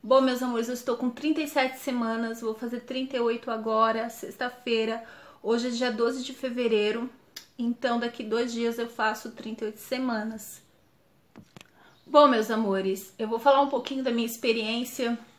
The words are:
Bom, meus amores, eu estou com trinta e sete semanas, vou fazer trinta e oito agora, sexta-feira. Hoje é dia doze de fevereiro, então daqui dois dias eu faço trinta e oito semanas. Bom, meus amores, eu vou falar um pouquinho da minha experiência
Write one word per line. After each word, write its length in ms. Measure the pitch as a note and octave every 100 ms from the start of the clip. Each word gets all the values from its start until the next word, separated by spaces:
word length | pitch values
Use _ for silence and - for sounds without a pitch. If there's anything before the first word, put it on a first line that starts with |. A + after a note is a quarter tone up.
Bom, 200 | G#3+ C4
meus 200 | C4 B3
amores, 280 | B3+ A#3 A#3
eu 40 |
estou 240 | B3 - A#3+
com 100 | B3+
trinta 320 | A#3 D4+ D#4
e 80 | D4
sete 300 | D4+ C4 C4
semanas, 640 | - B3 A3+ A3+ A3+ A3+
vou 140 | A3+ A3
fazer 240 | A#3+ A#3+
trinta 360 | - B3+ C4 C4
e 40 |
oito 320 | A#3 A#3+ -
agora, 580 | A3+ A3 A3 A3+ A3+ A3+
sexta-feira. 920 | - - - B3 - - A3+ A3 A3+ A3+ - - -
Hoje 240 | - A#3 B3
é 20 |
dia 220 | A#3 B3
doze 320 | A3 A#3 C4
de 100 | B3
fevereiro, 720 | B3+ C4 A#3+ A#3 G#3+ G#3 A3+ B3+ - _ - - -
então 440 | A#3+ A#3 B3+ A#3+
daqui 240 | A#3 A#3
dois 280 | A3 A3 A#3+
dias 280 | A#3 A#3 A#3
eu 100 | A#3
faço 400 | - A3 A3 A3+
trinta 320 | - A3 A3 A3
e 20 |
oito 120 | A3
semanas. 800 | - B3+ B3+ A3+ A3 A3 - - _ _ _ _ _ _ _ - - - - _ - _ -
Bom, 200 | D4 C#4+
meus 220 | A#3 A3
amores, 640 | A3+ A3 F#3+ F#3+ F#3+ - -
eu 80 | A3
vou 100 | A3+
falar 240 | C#4+ C#4
um 80 | C#4+
pouquinho 340 | C4+ B3 C4+
da 60 | B3+
minha 160 | A#3 A#3
experiência 920 | - B3+ A3+ G#3+ A#3 B3 - A#3 A#3 -